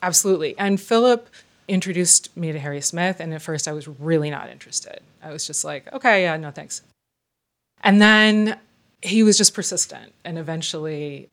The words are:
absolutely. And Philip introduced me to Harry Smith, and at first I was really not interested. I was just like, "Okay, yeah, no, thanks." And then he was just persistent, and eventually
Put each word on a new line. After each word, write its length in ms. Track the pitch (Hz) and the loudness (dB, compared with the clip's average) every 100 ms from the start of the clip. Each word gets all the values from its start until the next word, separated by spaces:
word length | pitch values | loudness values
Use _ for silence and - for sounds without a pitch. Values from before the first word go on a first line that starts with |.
absolutely. 500 | 180 170 202 185 151 - | -2 0 2 0 -2 -4
And 200 | 202 196 | -2 -2
Philip 480 | - 226 247 240 - - _ _ - | 0 2 4 2 -2 -20 _ _ -4
introduced 680 | 190 185 175 175 - - - | -4 -2 -2 2 2 0 -8
me 140 | 165 | -8
to 80 | 151 | -8
Harry 220 | 143 143 | -8 -6
Smith, 380 | 143 170 180 185 | -6 -2 -2 -2
and 140 | 165 | -8
at 80 | 160 | -10
first 260 | - 156 160 | -6 -6 -6
I 40 | |
was 140 | 151 147 | -8 -12
really 420 | 135 151 165 151 | -10 0 0 0
not 200 | 143 139 | -6 -12
interested. 500 | 127 - - - - - _ | -18 -10 -10 -10 -16 -20 _
I 80 | 160 | -16
was 160 | 156 - | -12 -8
just 160 | 151 151 | -8 -8
like, 260 | 147 - | -10 -12
"Okay, 300 | 269 262 202 | -2 2 2
yeah, 140 | 180 156 | 2 -2
no, 140 | 151 | -6
thanks." 300 | 143 156 - - _ _ _ _ _ _ _ _ _ | -14 -16 -16 -18 _ _ _ _ _ _ _ _ _
And 180 | - 202 | 4 8
then 560 | 208 214 214 214 214 214 _ _ _ _ | 8 8 6 4 0 -4 _ _ _ _
he 220 | - 208 | -2 4
was 140 | 214 202 | 6 6
just 160 | 214 | 2
persistent, 600 | - - 175 - 131 113 _ | 0 -6 -6 -6 -8 -20 _
and 140 | - 165 | -12 -10
eventually 920 | 156 165 160 165 156 151 147 139 - | -8 -8 -8 -8 -8 -8 -8 -12 -16